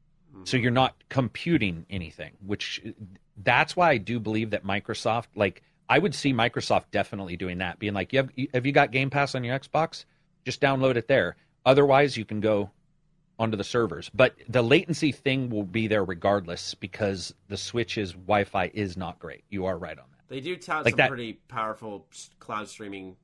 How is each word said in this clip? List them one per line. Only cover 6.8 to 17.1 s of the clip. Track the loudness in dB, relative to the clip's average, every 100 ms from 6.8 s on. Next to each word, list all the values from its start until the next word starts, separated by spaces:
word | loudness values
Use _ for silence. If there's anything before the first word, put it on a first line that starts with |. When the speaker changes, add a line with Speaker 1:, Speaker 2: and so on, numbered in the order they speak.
| 2
Speaker 1:
definitely | -2 -2 -6 -8 -6
doing | -6 -4
that, | -6 -4
being | -2
like, | -2 0
"You | 0
have, | 0 -4
you, | -4
have | -2 2
you |
got | 4 4
Game | 2 -2
Pass | -2 -2
on | -4
your | -4 -6
Xbox? | -4 -2 -2 -6 -20 _ _ _ -10
Just | 0
download | 2 4 2 2
it | 2
there. | 2 2 -4 _ _ 6
Otherwise, | 6 8 6 4 0
you | -6
can | -2
go | 0 0 -2 _ _ _ _ _ _ -4
onto | -2 -2
the |
servers." | -2 0 -2 -4 -2
But | 4 4 2 -2
the | 2
latency | 6 4 4 0 0
thing | 0 -2 0 -2
will | -2
be | -2 -2 2
there | 2 0
regardless | 0 0 0 -2 -8 -10 -10
because | -12 -2 -2